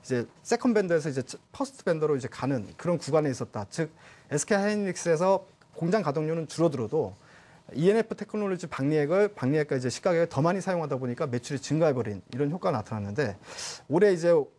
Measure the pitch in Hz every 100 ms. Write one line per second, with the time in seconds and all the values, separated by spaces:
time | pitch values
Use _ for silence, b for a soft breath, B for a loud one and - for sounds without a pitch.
0 | - 123 113 - - 233 254 214 185 165
1 | 147 131 123 - _ - 185 - - 160
2 | 151 143 117 - 131 135 98 - 170 170
3 | - 151 151 120 120 107 104 - 156 B
4 | B B B 147 - 202 202 208 196 175
5 | 170 156 185 190 - _ _ - 170 214
6 | 151 143 156 165 156 - 165 143 107 123
7 | 104 95 B B B B - - 175 220
8 | 220 - 208 214 202 180 165 - 139 156
9 | 143 185 208 208 127 151 147 135 127 -
10 | 196 170 170 135 160 190 190 180 151 135
11 | 127 120 156 120 - 139 - 147 160 127
12 | 110 101 - 123 143 175 190 127 98 110
13 | 101 110 127 95 B B B B - 151
14 | 208 180 170 170 135